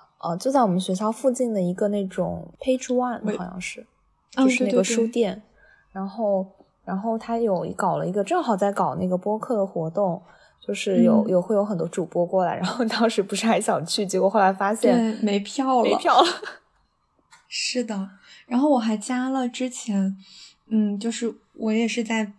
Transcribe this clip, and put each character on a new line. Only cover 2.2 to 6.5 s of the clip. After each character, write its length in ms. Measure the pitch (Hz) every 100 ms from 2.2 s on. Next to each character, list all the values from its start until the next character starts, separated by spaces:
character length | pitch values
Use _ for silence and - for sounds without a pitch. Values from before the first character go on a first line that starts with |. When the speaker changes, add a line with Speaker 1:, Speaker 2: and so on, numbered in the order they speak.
| 170 85 - -
Speaker 1:
Page 340 | 262 254 -
One， 280 | 247 247 233
Speaker 2:
喂。 120 | 214 208
Speaker 1:
好 80 |
像 160 | - 185
是， 240 | - - - _ _ _ _ -
Speaker 2:
嗯， 100 | 262
Speaker 1:
就 40 |
是 140 | 247 -
那 60 |
个 120 | 247
书 240 | 190 233 226
店。 260 | 240 208
Speaker 2:
对， 20 | 214
对， 60 |
对。 20 | - _ _ _ _
Speaker 1:
然 140 | 190 196
后， 380 | 208 214 190 190